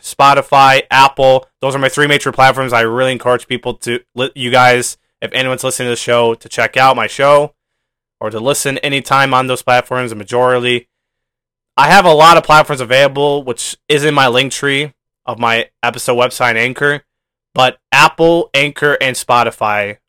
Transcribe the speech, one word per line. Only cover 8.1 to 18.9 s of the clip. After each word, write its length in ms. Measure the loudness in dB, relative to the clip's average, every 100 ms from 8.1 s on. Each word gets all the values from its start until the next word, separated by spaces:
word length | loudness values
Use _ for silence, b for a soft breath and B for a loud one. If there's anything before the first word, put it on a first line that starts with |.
| _
or 100 | -10
to 100 | -6
listen 380 | -4 -4 -6 -6
anytime 540 | -4 -6 -2 0 2
on 140 | 0 -2
those 160 | -4
platforms, 480 | 0 0 0 -6 -6
the 40 | -10
majority. 720 | -6 -2 0 0 -2 -4 -8 _ _ _ _ _ _ _ _ 0
I 120 | 4
have 160 | 4 4
a 80 |
lot 240 | 6 6 6
of 60 |
platforms 380 | 4 2 2 -4
available, 640 | -2 2 2 0 -2 -2
which 340 | -6 -10 -12 -14 -4
is 160 | 0
in 100 | 0
my 140 | 2 2
link 240 | 0 -2
tree 420 | -4 -4 -4 -6 _ _ _ -14
of 140 | -4
my 300 | -2 -2 -4 _
episode 340 | -6 -4 -2 0
website, 400 | 0 0 -2 0
Anchor. 460 | -4 -2 -4 -4 _ _ _ _ _
But 260 | 0 0 -2 _
Apple, 580 | 2 2 2 0 0 -2
Anchor, 440 | -2 -4 -2 -2